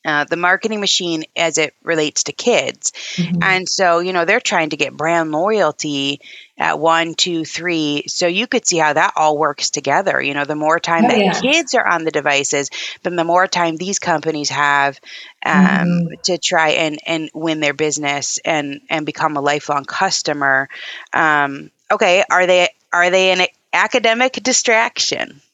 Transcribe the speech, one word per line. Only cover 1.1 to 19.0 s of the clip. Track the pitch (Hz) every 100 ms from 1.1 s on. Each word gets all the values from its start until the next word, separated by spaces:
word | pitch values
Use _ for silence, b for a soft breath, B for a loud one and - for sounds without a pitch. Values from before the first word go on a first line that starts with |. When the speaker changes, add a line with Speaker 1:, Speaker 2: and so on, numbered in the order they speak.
| 160 160 -
Speaker 1:
as | 165 156
it | 151 _
relates | - 165 151 -
to | -
kids. | - 240 196 135 127 - B B B
Speaker 2:
Mm-hmm. | 165 175
Speaker 1:
And | 185 185 180
so, | - 180 170
you | 180
know, | 185
they're | 170 226
trying | - 190 156
to | 151
get | 139 135
brand | 156 170 160
loyalty | 151 190 214 156 - 156 139 139 139 B B B -
at | 165 151
one, | 165 165 165 160
two, | 180 165
three. | 156 - 170 165 151 147 -
So | - 175
you | 180 247
could | 240 -
see | 170
how | 151
that | 147 185 -
all | 156 147
works | 151 143 -
together. | - 139 156 196 139
You | 135
know, | 143 143
the | 151
more | 151 165
time | 170 165 240
Speaker 2:
Oh, |
Speaker 1:
that | 220
Speaker 2:
yeah. | 196 180
Speaker 1:
kids | 233 320 277 247
are | -
on | 170 160
the |
devices, | 151 143 143 143 143 139 B B B
then | 185 175
the | 165
more | 180 190
time | 180 170 160
these | 180 196
companies | 175 160 160 156 143
have, | 143 143 143 139 135 B B B _ -
um, | - 185 - 175
Speaker 2:
Mm-hmm. | 175 170 -
Speaker 1:
to | - 175
try | - 175 156
and, | 147 160 151 -
and | 165 156
win | 156 165 156
their | 147
business | 143 156 147 143 143 135 - -
and, | 156 143 143 -
and | 160